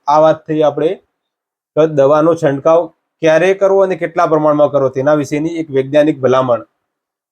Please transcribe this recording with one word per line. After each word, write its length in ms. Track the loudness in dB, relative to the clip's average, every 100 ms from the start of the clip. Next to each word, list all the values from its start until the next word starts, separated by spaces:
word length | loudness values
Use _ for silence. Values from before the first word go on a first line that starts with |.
| -2
આ 140 | 2
વાત 260 | 2 0 -4
થઈ 160 | -2
આપણે 320 | -2 0 -4 -4 _ _ _ _ _ _ _ -2
કે 100 | 0
દવાનો 480 | 2 2 2 2
છંટકાવ 520 | 0 -2 -2 0 0 0 _ _ _
ક્યારે 340 | 0 2 2
કરવો 260 | 0 0 2
અને 160 | 0 -2
કેટલા 300 | -6 -2 0
પ્રમાણમાં 440 | 0 0 2 0
કરવો 180 | 0 -2
તેના 260 | -2 0
વિશેની 340 | 0 -2 -4 -6
એક 220 | -6 -4
વૈજ્ઞાનિક 500 | -4 0 0 0 0
ભલામણ. 420 | 0 0 0 -2 -6 _ _ _ _ _ _